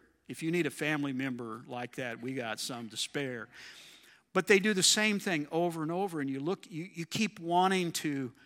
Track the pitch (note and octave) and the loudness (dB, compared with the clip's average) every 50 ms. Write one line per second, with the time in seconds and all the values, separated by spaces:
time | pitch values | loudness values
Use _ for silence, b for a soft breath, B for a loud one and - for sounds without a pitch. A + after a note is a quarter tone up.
0 | _ _ _ _ _ - B2 - D#3+ D#3+ E3+ F3 D#3+ C3+ - - D3+ D3 D#3 D3 | _ _ _ _ _ -12 -10 -4 -2 0 2 2 0 0 -2 -2 -2 -2 0 0
1 | C#3+ C#3+ C3 B2+ C3+ C3+ B2 A#2 A#2+ A2+ A2 A#2 - - B2+ B2 B2 B2 - D3 | -2 -2 -2 -2 -2 -4 -4 -6 -6 -8 -8 -10 -10 -10 -8 -8 -8 -8 -8 -8
2 | C3 A#2+ A#2 A#2+ A#2 C3 C3 C3 A#2+ A2 A2 - - - C3 A#2 A#2 G#2+ A2 - | -8 -8 -8 -6 -6 -6 -4 -4 -4 -4 -4 -6 -6 -6 -6 -8 -8 -10 -6 -6
3 | - - - D3 C#3 C3 B2 A#2 G#2+ - B B B B B B B B B B | -6 -4 -4 -4 -4 -4 -6 -8 -10 -12 B B B B B B B B B B
4 | B B B B B _ - F#3 F3 - G#3 G3+ F#3+ G#3+ G#3 F#3 F3 - - G#3+ | B B B B B _ 0 0 6 8 8 8 8 6 4 6 6 6 6 6
5 | G#3+ G#3+ G#3 G3 - G3+ F3 D3+ D3 - E3 E3 F3 F3 E3 E3 D#3 D#3 E3+ F3+ | 4 4 2 2 0 0 0 0 0 0 2 2 2 2 0 -2 -2 -2 0 -2
6 | G3+ F#3+ E3+ D3+ C#3 C#3 C3+ C3+ C#3 E3 G3 - - - E3+ D3+ E3+ G3+ - E3 | -2 -2 -2 -2 -2 -2 -2 -2 -2 -2 -2 -2 -4 -10 -10 -8 -8 -8 -8 -10
7 | E3 - - - A3 F#3+ - - E3+ E3+ E3+ F3 F#3 F#3+ F#3+ F#3 F3+ E3 D#3 - | -8 -6 -2 -2 -2 -2 -2 -6 -4 2 4 4 6 6 4 2 2 0 -2 -2
8 | - D#3 C#3+ C3+ C3+ A#2+ - b b | -2 -2 -2 -2 -4 -4 -8 b b